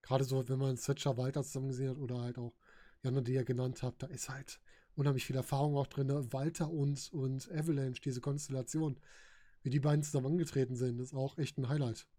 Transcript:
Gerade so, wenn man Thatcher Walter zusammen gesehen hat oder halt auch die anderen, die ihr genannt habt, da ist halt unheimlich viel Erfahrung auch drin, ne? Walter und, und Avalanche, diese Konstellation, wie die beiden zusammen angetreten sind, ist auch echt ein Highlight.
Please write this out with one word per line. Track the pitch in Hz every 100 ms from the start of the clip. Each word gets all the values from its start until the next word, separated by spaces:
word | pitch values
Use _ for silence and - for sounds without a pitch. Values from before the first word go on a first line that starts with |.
Gerade | - 135
so, | 131 135 123
wenn | 131
man | 135 127
Thatcher | - 143 143 120
Walter | 127 143
zusammen | 131 139 135
gesehen | 127 135
hat | 131
oder | 131 123
halt | 120 120
auch | 120 - - - - -
die | 135
anderen, | 135
die | 120
ihr | 131
genannt | 120 123 127 127
habt, | 127 -
da | 131
ist | 127 -
halt | 135 139 - - - _
unheimlich | - 143 131
viel | - 131
Erfahrung | 127 139 147 143
auch | 135
drin, | - 135
ne? | 143 123
Walter | 135 147 165 156
und, | 160 139 139 -
und | 165 131 135 -
Avalanche, | 160 156 147 135 127
diese | - 127
Konstellation, | 143 143 - 135 120 156 156 127 - - - - - -
wie | 135
die | 139
beiden | 143 147
zusammen | 147 143 131
angetreten | 170 165 139 123 123
sind, | 123 120
ist | 127
auch | 135 135 -
echt | 143 -
ein | 127
Highlight. | 147 127 110 -